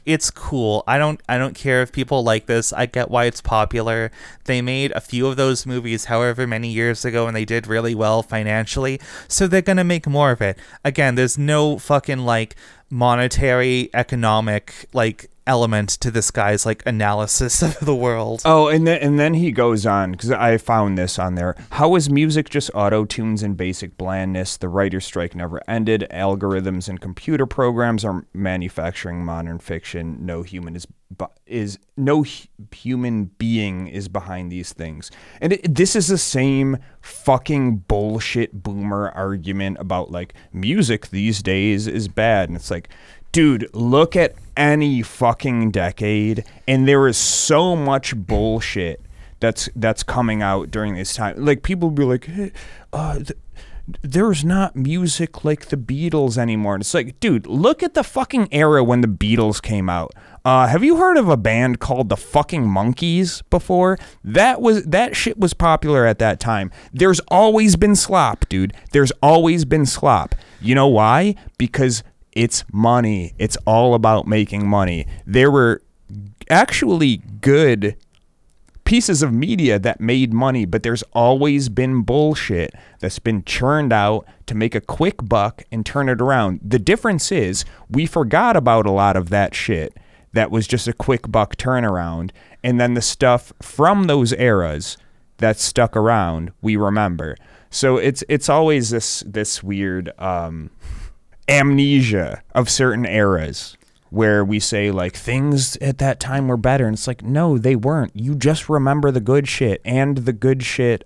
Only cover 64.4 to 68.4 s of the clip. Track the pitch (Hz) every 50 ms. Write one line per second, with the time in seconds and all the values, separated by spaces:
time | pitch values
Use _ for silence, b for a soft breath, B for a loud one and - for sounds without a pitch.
64.4 | 208 262 254 - 247 233 220 208 - 160 151 196 240 - 214 - - 226 220 220
65.4 | 196 170 - - 175 165 160 151 - 151 147 135 120 117 107 - 113 110 98 -
66.4 | - 117 113 101 98 92 B B B B - 123 180 190 180 180 - - - 185
67.4 | 214 220 214 220 220 208 180 165 208 208 208 190 - - 190 180 147 117 104 -